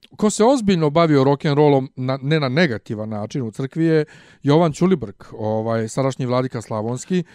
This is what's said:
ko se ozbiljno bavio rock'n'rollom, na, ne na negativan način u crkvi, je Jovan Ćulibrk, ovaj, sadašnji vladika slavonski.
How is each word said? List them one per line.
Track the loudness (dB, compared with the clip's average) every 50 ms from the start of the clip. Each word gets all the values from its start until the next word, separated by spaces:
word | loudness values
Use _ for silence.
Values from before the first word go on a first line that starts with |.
| -20 _
ko | -6 -4 -2 -2
se | 2 2 4
ozbiljno | 4 4 2 2 0 2 2 2 2
bavio | 2 2 4 4 4 4 4
rock'n'rollom, | 4 2 2 0 0 2 4 4 4 4 2 0 -2 _
na, | -6 -6 -6 -6 -4
ne | -2 -2 -2 0
na | 0 0
negativan | 0 0 0 0 0 -4 -8 -8 -8 -8 -8 -8
način | -8 -8 -8 -8 -6 -6
u | -6 -6
crkvi, | -8 -8 -10 -8 -4 -2 0
je | 2 2 0 0 -2 -8 -18 -20 -20 _ _ 0
Jovan | 2 4 4 4 2 0
Ćulibrk, | 0 0 2 2 0 -2 -6 -14 -18 -20 -18 -10
ovaj, | -6 -4 -4 -2 -2 -2 -2 -2 -2 -4
sadašnji | -4 -4 -2 -2 -2 -4 -4 -4
vladika | -2 -2 -2 -2 -4 -6 -10
slavonski. | -10 -8 -6 -6 -6 -6 -6 -8 -6 -4 -4 -4 -4 -6